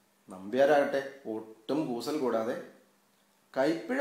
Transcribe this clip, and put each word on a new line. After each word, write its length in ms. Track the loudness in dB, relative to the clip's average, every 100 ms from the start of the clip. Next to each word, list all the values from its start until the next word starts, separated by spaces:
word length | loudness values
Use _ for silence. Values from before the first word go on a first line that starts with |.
| _ _ -18
നമ്പ്യാരാകട്ടെ 720 | -14 -2 4 6 6 4 0 -4 -10 -8
ഒട്ടും 460 | -8 -10 -12 -4 -2 -2
കൂസൽ 280 | -4 -4 -2
കൂടാതെ 320 | 0 0 -2 -4 -10 -20 _ _ _ _ _ _ _ 0
കൈപ്പിഴ 420 | 2 0 -2 2